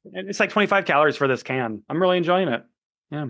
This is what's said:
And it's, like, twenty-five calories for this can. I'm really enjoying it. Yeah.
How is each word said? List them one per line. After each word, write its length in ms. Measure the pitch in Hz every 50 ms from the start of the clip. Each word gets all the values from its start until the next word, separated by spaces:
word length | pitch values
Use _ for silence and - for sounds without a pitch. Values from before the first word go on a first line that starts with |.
| - - -
And 160 | 185 190 196
it's, 100 | 202 -
like, 100 | 214 190
twenty-five 340 | - 214 202 185 202 196 180
calories 320 | - 147 143 151 147 135
for 100 | - 143 135
this 140 | 127 117 -
can. 400 | - 131 127 123 113 110 107 - -
I'm 120 | 143 165
really 160 | 185 180 180 180
enjoying 300 | 170 170 180 185 190 151
it. 160 | 117 - - _ _ _ _ _ _ _ _ -
Yeah. 160 | 147 147 147 123